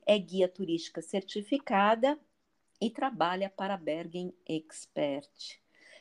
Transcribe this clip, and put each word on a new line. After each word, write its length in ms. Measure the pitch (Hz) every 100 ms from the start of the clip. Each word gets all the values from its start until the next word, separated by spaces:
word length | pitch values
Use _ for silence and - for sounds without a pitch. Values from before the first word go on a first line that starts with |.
| -
é 120 | 208
guia 300 | 170 185 180
turística 540 | - 190 165 - 170
certificada 1160 | 160 196 196 208 202 285 - 196 208 226 262 302 _ _ _ _ _ -
e 100 | 226
trabalha 600 | - 269 214 165 185 190
para 240 | - 196
a 40 | 190
Bergen 560 | 151 156 170 175 180 - -
Expert. 1120 | 160 - - - 156 147 139 - - - - _ _ - -